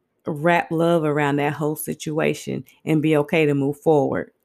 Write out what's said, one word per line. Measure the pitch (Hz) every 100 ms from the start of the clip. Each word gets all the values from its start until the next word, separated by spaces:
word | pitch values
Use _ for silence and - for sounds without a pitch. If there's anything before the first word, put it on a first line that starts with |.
| _ _ -
wrap | 147 170 170 -
love | 160 170 170
around | 151 147 143 143
that | 143
whole | 143 151 156
situation | - 156 160 151 151 147 135 131 - _ -
and | 160
be | 156 151
okay | 147 165
to | 151
move | 143 139 143
forward. | 165 151 131 90 - _